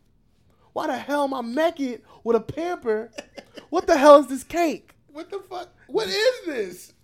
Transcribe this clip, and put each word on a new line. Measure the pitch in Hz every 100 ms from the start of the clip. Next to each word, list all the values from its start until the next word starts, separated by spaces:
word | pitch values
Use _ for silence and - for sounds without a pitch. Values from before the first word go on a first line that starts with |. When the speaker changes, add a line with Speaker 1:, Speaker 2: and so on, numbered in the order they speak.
| _ _ _ _ _ _ _
Speaker 1:
Why | 240 302
the | 240
hell | 226 285
am | 285
I | 269
naked | 233 254 330 330 269 240 - -
with | 220 226
a |
pamper? | 226 - 339 349 247 214 233 -
Speaker 2:
<laughs> | - - - - -
Speaker 1:
What | 330 370
the | 320
hell | 294 294
is | 247
this | 262
cake? | - 330 339 220 - _ _
Speaker 2:
What | 285 349
the | 392
fuck? | - 359 349 _ -
What | 311 403
is | 392 480 494 370
this? | 262 190 180 - _